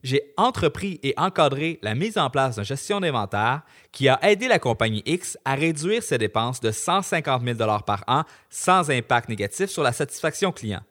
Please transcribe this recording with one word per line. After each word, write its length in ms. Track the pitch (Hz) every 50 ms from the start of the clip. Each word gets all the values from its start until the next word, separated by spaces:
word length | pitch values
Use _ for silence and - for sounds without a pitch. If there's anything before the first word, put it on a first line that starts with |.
| -
« 0 |
J'ai 300 | 131 131 135 - - -
entrepris 600 | - 202 247 247 - 180 151 - - - 202 180 - -
et 100 | 135 127
encadré 600 | - 156 190 - - 160 139 135 139 156 165 165 -
la 120 | - 107 107
mise 240 | 127 175 226 214
en 120 | 214 156 131
place 260 | - 143 135 131 117
d'une 80 | 110 101
gestion 380 | - 135 139 - - 208 202
d'inventaire 600 | 190 165 139 117 101 95 - 104 107 117 127 151 - _ - - - _
qui 160 | - - 135
a 120 | 131 131 - -
aidé 240 | 196 208 190 240
la 100 | 262 226
compagnie 460 | 170 - 127 113 - 113 113 110 107 -
X 320 | - 156 180 - - - - _
à 120 | 131 135
réduire 460 | 135 156 165 160 143 151 180 214 240
ses 160 | 226 - 151
dépenses 420 | 120 110 101 - 117 113 123 127 -
de 120 | - 113
cent 300 | 107 - - - 175 196
cinquante 420 | 185 - - 165 147 156 135 123 120
mille 140 | 123 120
dollars 260 | 110 113 110 107 104 -
par 200 | - 101 98 -
an 160 | - 123 143 160 - - - _ _
sans 400 | - - - - 180 190 175 143
impact 380 | 143 123 110 - 123 120 117
négatif 420 | - 113 101 101 101 - - 190 190
sur 140 | - - 151
la 80 | 123
satisfaction 600 | 117 - 151 127 - - - 160 - - 196 185
client. » 300 | - - - 110 101 90 - _